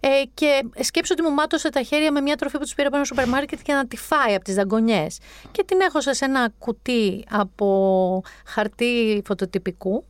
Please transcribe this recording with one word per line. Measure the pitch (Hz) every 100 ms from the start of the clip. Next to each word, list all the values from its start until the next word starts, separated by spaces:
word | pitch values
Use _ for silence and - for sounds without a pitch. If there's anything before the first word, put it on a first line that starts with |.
Ε, | 269 277 269
και | - 302 277 233 -
σκέψου | 262 - 339 339
ότι | 330
μου |
μάτωσε | 285 311 320 320
τα | 285
χέρια | 240 294 311
με | 285
μια | 277 294
τροφή | 285 294
που |
τους | 294
πήρα | - 277
από | 285
ένα |
σούπερ | 277 240 254
μάρκετ | 262 277 -
για | -
να | 277 247
τη | 226
φάει | - 311 254
από | 202
τις | -
δαγκονιές. | 190 196 220 226 214 156 - - - -
Και | - 381
την | 370
έχωσα | 381 311 277
σε | 262
ένα | 269 269 233 -
κουτί | - 233 - 240 214 190 -
από | 208 196 - 202 196 190 190 185 185 185 - -
χαρτί | - 214 - 240 240 220 208 196
φωτοτυπικού. | 190 185 196 185 175 190 214 -